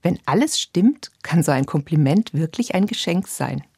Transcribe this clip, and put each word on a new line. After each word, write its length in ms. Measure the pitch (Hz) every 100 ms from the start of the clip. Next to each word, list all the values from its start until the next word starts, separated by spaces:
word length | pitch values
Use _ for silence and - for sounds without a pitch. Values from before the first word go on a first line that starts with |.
Wenn 160 | 170 - -
alles 340 | 160 302 -
stimmt, 520 | - 175 214 294 - _
kann 200 | - 165
so 80 | 151
ein 140 | 135
Kompliment 680 | 139 151 143 151 139 180 226
wirklich 400 | 147 160 - 240
ein 100 | 185
Geschenk 420 | 202 - - 175 190
sein. 380 | - 131 139 -